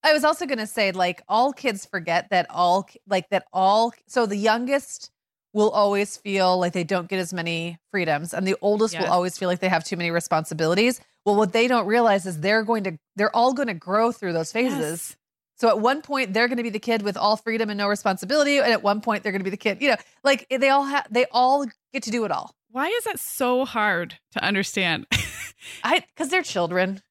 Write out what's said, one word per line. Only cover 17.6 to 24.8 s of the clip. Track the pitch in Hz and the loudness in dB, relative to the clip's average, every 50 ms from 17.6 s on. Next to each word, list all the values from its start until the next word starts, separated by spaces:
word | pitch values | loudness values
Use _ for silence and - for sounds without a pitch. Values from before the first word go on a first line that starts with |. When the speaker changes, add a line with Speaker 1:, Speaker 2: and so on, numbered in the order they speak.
| 226 214 | -2 -4
Speaker 1:
and | 208 202 | -2 -2
no | 202 202 | 0 -2
responsibility, | 208 202 - 208 190 185 - 185 269 302 285 285 285 285 | -2 0 0 -2 -2 -2 -4 -2 0 2 2 4 2 2
and | 233 233 | 4 4
at | 226 208 - | 2 2 2
one | 202 202 214 | 0 0 0
point, | 208 233 214 202 - | -2 -4 -4 -2 -2
they're | 220 | -4
gonna | 190 196 190 | -4 -2 -4
be | 190 | -4
the | 185 - | -6 -4
kid, | - 220 196 175 | -4 -4 -4 0
you | 269 285 | 0 0
know, | 233 - - _ _ _ _ | 0 0 -2 _ _ _ _
like, | 277 277 - - _ | 2 2 2 0 _
they | 262 262 262 269 | -2 0 2 4
all | 269 277 277 | 4 4 2
ha-, | 277 277 285 - - | 0 -2 -4 -4 -2
they | 208 240 254 - | 0 0 0 2
all | - 233 254 254 269 285 285 233 - _ _ _ - | 2 2 4 4 4 2 0 -4 -10 _ _ _ -10
get | 269 - | -8 -6
to | 226 | -4
do | 214 240 220 | -4 -2 -2
it | 202 | -2
all. | 156 - - - _ _ _ _ | -4 -4 -6 -10 _ _ _ _
Speaker 2:
Why | 214 254 277 339 | _ -6 -4 -2
is | 427 480 - | -2 -4 -4
that | 453 392 - | -4 -8 -8
so | - - - - 269 247 254 247 262 | -10 -10 -6 -2 0 0 0 0 0
hard | 254 - 233 214 208 190 170 175 175 - - _ _ _ | -2 -2 -2 0 0 0 -2 -4 -8 -12 -20 _ _ _
to | - - | -4 -2
understand? | 185 208 190 196 - - 202 | 0 0 0 -2 -2 -2 -2